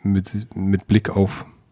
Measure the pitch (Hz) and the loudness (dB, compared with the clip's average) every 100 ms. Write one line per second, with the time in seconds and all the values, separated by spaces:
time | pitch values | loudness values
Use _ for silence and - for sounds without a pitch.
0 | 101 98 92 101 113 - 95 98 - 107 | 0 0 -2 -10 -10 -6 -2 -2 2 2
1 | - 98 98 - - - _ | 2 0 0 -2 -16 -20 _